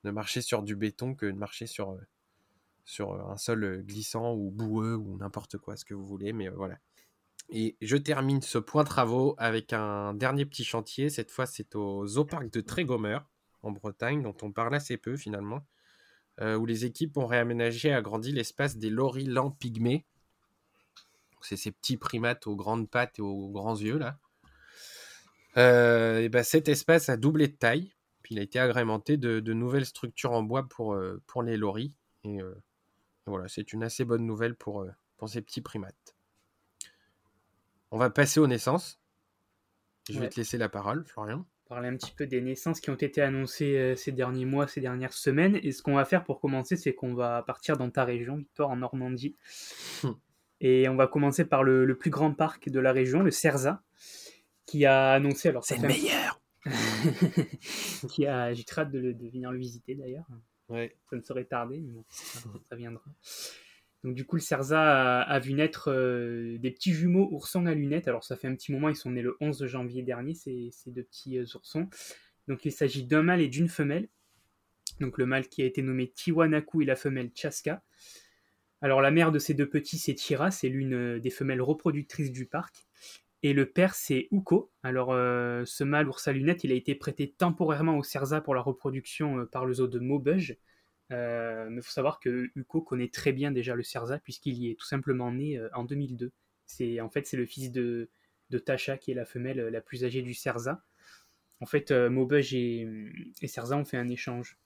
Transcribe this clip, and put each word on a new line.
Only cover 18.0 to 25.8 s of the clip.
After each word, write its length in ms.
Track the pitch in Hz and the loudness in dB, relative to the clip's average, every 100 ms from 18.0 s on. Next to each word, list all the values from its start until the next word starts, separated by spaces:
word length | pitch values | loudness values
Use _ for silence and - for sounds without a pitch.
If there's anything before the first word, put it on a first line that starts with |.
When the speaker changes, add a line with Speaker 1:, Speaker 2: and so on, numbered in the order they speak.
| 104 110 120 | 0 -4 -2
Speaker 1:
l'espace 460 | 139 113 - 143 113 | -2 -4 -2 -2 -2
des 120 | 110 | -2
loris 380 | 110 135 127 135 | 0 0 0 -2
lents 240 | 123 139 | 0 0
pygmées. 540 | 143 123 110 117 147 - _ _ _ _ _ _ _ _ - _ _ _ _ | -4 -8 0 2 2 -2 _ _ _ _ _ _ _ _ -20 _ _ _ _
C'est 160 | - 98 | -10 -6
ces 160 | 104 | -6
petits 240 | - - 123 | -6 -4 -4
primates 500 | - 117 117 123 107 | -2 0 0 0 -4
aux 80 | |
grandes 340 | 101 101 113 107 | -4 -2 -2 0
pattes 300 | 120 123 - | 0 0 -2
et 20 | |
aux 280 | 101 98 98 | -6 -4 -6
grands 260 | 101 107 | -6 -4
yeux, 220 | 107 104 147 | -2 -2 -2
là. 200 | 127 143 _ _ _ _ - - - - - - _ _ _ | -4 -8 _ _ _ _ -20 -20 -20 -20 -20 -20 _ _ _
Euh, 680 | 127 123 120 | 8 10 10